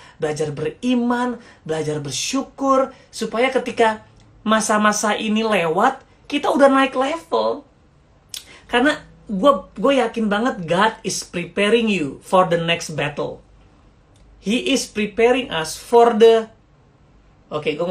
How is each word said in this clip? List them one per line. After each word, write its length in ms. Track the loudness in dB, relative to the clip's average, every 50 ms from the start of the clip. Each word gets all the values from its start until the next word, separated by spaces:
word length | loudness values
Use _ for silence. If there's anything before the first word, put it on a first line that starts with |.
| -20 -20 -10 -6
belajar 320 | -6 -4 -4 -4 -6 -6
beriman, 880 | -6 -6 -8 -8 -8 -6 -2 -2 0 0 0 0 -2 -2 -2 -4 -6 -8 -14 -20 -20 -16
belajar 400 | _ -8 -6 -4 -4 -4 -6 -6
bersyukur, 880 | -8 -8 -8 -8 -6 -6 -6 -6 -6 -8 -8 -4 -2 2 2 2 0 -2 -6 -14 -20 _ -10
supaya 400 | -10 -8 -6 -2 -2 -2 0 0
ketika 480 | -2 -4 -2 0 2 2 2 0 -2 -10 -20 -20 -20 -20 -20 _ -10
masa-masa 720 | -2 0 0 0 0 0 0 2 2 2 2 0 -2 -2 -2
ini 320 | -2 -2 -2 -2 -2 0
lewat, 560 | 0 0 0 0 0 0 2 2 2 0 -2 -10 _ _ _ _
kita 240 | -8 -6 -4 -2 0
udah 160 | 4 4 6
naik 320 | 6 6 4 2 0 0 -2
level. 640 | -2 -2 -4 -6 -6 -4 -2 -2 -2 -2 -4 -6 -10 _ _ _ _ _ _ _ _ _ _ _ _ _ -16 -16 -16 -18 -20 -20 -8
Karena 320 | -2 0 2 2 2 0 -2 -8 -18 -20 -20 -10 -8
gua, 400 | -4 2 4 4 4 4 -2 -10 -6 -2
gua 300 | 0 2 2 2 0 0
yakin 180 | -2 -4 -2
banget 400 | -2 0 0 0 -2 -4 -4 -4
God 260 | -2 0 2 2 0 0 -4 -8
is 160 | -8 -8 -8
preparing 640 | -10 -10 -10 -10 -10 -6 -4 -2 2 2 2 2 2
you 320 | 0 0 -2 -2 -6 -8 -12 -6
for 240 | 0 2 2 2 2
the 80 | 0 -2
next 400 | 0 -2 -4 -4 -6 -8 -6 -6
battle. 400 | -6 -6 -4 -6 -8 -8 -10 -14 -18 _ _ _ _ _ _ _ _ _ _ _ _ _ _ _ -20 -20 -20 -12
He 320 | -6 -4 -2 -2 0 0 -2
is 140 | -2 -2 -6
preparing 640 | -6 -6 -6 -4 0 2 2 4 2 2 -2 -4 -6
us 240 | -6 -6 -6 -10 -12
for 360 | -4 2 6 6 6 6 6 6
the, 320 | 6 8 8 6 2 -4 -12 _ _ _ _ _ _ _ _ _ _ _ _ _ _ _ _ _ _ _ -10
oke, 160 | -6 -4 -4 -4 -2
gua 80 | -2 -2